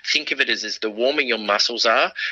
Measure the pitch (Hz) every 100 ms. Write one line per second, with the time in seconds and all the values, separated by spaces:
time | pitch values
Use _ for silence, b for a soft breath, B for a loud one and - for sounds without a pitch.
0 | - 151 147 139 120 110 107 - 110 107
1 | 127 147 127 110 104 101 - 117 113 120
2 | 180 - B